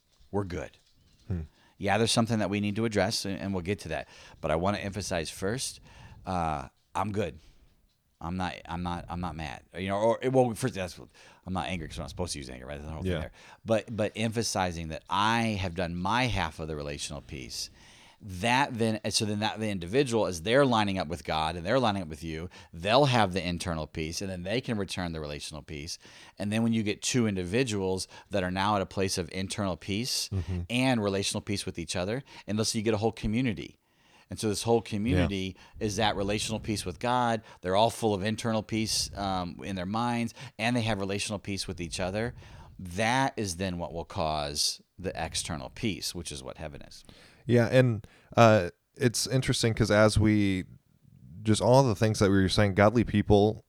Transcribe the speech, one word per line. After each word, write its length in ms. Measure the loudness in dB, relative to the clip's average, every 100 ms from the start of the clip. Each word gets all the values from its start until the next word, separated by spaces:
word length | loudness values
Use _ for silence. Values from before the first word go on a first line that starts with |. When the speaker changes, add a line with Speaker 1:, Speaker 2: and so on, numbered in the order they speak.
| _ _ -6
Speaker 1:
we're 140 | -4
good." 340 | -4 -6 -8 -14 _ _ _ _ -6
Speaker 2:
Hmm. 140 | -6 -6 _ _ -6
Speaker 1:
Yeah, 220 | 0 2
there's 140 | 4
something 260 | 2 2 0
that 120 | 0
we 100 | 0
need 160 | 0 -2
to 80 |
address, 400 | 0 2 0 -2
and, 120 | -4 -6
and 120 | -4
we'll 120 | -4
get 160 | -4 -4
to 80 | -4
that. 180 | -8 -8 -16 -20 -8
But 120 | -2
I 40 | 0
wanna 220 | 0 0
emphasize 500 | -4 -6 -4 -4 -4
first, 520 | -4 -4 -4 -6 -10 -18 -20 -20 -14
uh, 440 | -4 -2 0 -2 -6 -16 _
I'm 160 | -4 -2
good. 300 | -2 -4 -6 -18 -20 -20 _ _ _ _ _
I'm 180 | -6 -4
not, 160 | -4 -6 -8
I'm 160 | -6
not, 220 | -4 -6 -6
I'm 100 | -6
not 160 | -6 -6
mad. 240 | -10 -10 -12 -6
You 120 | -2
know, 80 | 2
or, 220 | 4 2 2
well, 240 | 4 4
first, 200 | 0 -4
that's, 240 | -2 -6 -8 -18 -20 -20 -16 -6
I'm 60 |
not 140 | -4 -4
angry 200 | -4 -6
'cause 100 | -8
we're 60 |
not 60 | -8
supposed 220 | -6 -6
to 60 | -6
use 100 | -10
anger, 160 | -12
right? 120 | -12 -10
That's 100 | -10
the 60 |
whole 100 | -6
Speaker 2:
Yeah. 80 | -4
Speaker 1:
thing 80 | -4
there. 120 | -6 -12 -20 -12 -2
But, 280 | 0 0 -4
but 160 | -2 -2
emphasizing 720 | -2 -2 -2 0 -2 -2 -6
that 140 | -8 0
I 480 | 4 4 4 2 0
have 140 | -2
done 200 | -2 -4
my 340 | -2 0 2 2
half 300 | 0 -2 -4
of 100 | -6
the 60 | -6
relational 440 | -6 -8 -8 -10
piece. 480 | -10 -12 -10 -10 -10 -14 -20 -20 -20 _
That 560 | -12 -4 0 2 0 0
then, 220 | -2 -2 -2
so 160 | -2 0
then 140 | -2
that 200 | -4 -4
the 80 | -4
individual, 560 | -4 -2 0 2 2
as 160 | 0 0
they're 240 | 2 4
lining 340 | 6 4 2 0
up 80 | -4
with 140 | -6
God 300 | -4 -2 -2 -2
and 100 | -2
they're 140 | 2
lining 200 | 2 0
up 80 | -6
with 160 | -8
you, 240 | -8 -8 -8 -14 -18
they'll 320 | -6 2 4 6
have 280 | 6 4
the 120 | 2 -2
internal 400 | -2 -4 -4 -6
peace, 360 | -6 -6 -4
and 80 | -6
then 120 | -6
they 200 | -4 -4
can 160 | -2 -4
return 340 | -4 -4 -6
the 80 | -6
relational 420 | -6 -8 -10 -12
peace. 360 | -10 -10 -8 -12 -14 -20 -20 -8
And 120 | -2
then 120 | 0
when 100 | 2
you 100 | 2
get 200 | 0 -2
two 240 | 0 2 2
individuals 840 | 0 0 0 0 0 0 -2 -6 -12 -4
that 120 | -2
are 80 | 0
now 240 | 2 2 2
at 40 |
a 60 | 0
place 320 | -2 -2 -2
of 100 | -4
internal 440 | -6 -6 -4 -4 -4
peace 540 | -4 -2 -2 -4 -2
Speaker 2:
Mm-hmm. 280 | -4 -2 -4 -2
Speaker 1:
and 340 | 0 2 2
relational 380 | 2 0 0 -4
peace 240 | -4 -4 -4
with 120 | -6
each 160 | -4
other, 280 | -2 -2 -4 -8 -14 -4
and 100 | -2
let's 140 | 0
say 80 | 0
you 60 |
get 100 | 0
a 40 | 2
whole 140 | 0
community. 640 | 0 -2 0 0 -2 -8 -16 _ _ _ _ -12
And 80 | -4
so 80 | 0
this 140 | 0
whole 180 | 4 2
community 760 | 2 -2 0 2 2 0 -4 -8 -16 -6
Speaker 2:
Yeah. 80 | -4
Speaker 1:
is 100 | 0
that 200 | 0 0
relational 420 | -2 -2 -2 -4
peace 280 | -2 -4 -4
with 120 | -4
God. 440 | 0 2 2 0 -4 -8
They're 160 | 0 4
all 140 | 4
full 240 | 2 0
of 100 | 2
internal 380 | 0 -2 -2 -2
peace, 480 | -2 -2 0 -2 -4
um, 460 | -4 -4 -2 -4 -8
in 140 | -8 -6
their 80 | -4
minds, 460 | -2 0 -2 -4 -8 -16 -4
and 160 | 0
they 60 | 0
have 180 | 0 -2
relational 400 | -2 -4 -4 -6
peace 300 | -6 -6 -6
with 100 | -8
each 220 | -6 -4
other. 340 | -4 -2 -4 -6 -16 -20 -20 -16
That 560 | -10 -2 0 2 0 -2
is 200 | -4 -4
then 200 | -4 -4
what 160 | -6
will 140 | -8 -8
cause 760 | -2 -2 0 -2 -2 -2 -4 _ -10
the 140 | -8
external 540 | -6 -4 -4 -6 -6 -8
peace, 460 | -4 -4 -2 -6
which 180 | -8 -10
is 100 | -10
what 140 | -12 -12
heaven 240 | -12 -12
is. 240 | -16 -20 -20 -20 -20 -10 2
Speaker 2:
Yeah, 220 | 4 6
and, 360 | 6 6 2 -6 -18 0 8
uh, 340 | 8 8 4 -4 _ -2
it's 300 | 0 0 0
interesting 480 | 0 2 2 2
'cause 160 | 2 4
as 280 | 8 8 8
we, 460 | 6 6 4 0 -4 -14 _ _ _ -20 -20 -4
just 180 | 2 4
all 220 | 8 8
the 120 | 6
things 260 | 4 2 4
that 100 | 4
we 100 | 6
were 80 | 4
saying, 260 | 4 4
godly 300 | 6 6 6
people 600 | 4 2 6 6 6 2